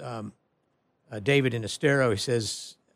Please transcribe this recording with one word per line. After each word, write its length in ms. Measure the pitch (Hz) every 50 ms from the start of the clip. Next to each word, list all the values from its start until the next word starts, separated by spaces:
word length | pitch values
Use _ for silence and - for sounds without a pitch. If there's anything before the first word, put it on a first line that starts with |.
| -
um, 280 | 127 120 113 107 104 - _ _ _ _ _ _ _ _ _ _ _ _ _ _ _
uh, 80 | - 107
David 340 | 98 139 139 143 131 127 117
in 100 | 117 110
Estero. 460 | 98 - - - 143 139 139 131 120
He 60 | 107 101
says, 580 | - 135 123 117 107 101 - - - - - _ _ _ _